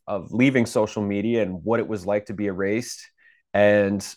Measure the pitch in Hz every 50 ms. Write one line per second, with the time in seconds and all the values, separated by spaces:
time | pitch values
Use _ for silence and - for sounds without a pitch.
0 | _ - 104 95 82 - - 110 127 139 131 127 117 - - 117 107 107 - 113
1 | 104 101 101 101 101 113 117 117 104 92 92 87 76 104 117 117 101 - 110 101
2 | 87 95 104 107 - - 104 92 104 101 92 90 98 98 107 117 127 - - -
3 | - - _ _ _ _ _ _ _ _ - 101 104 104 104 104 101 98 101 98
4 | - - -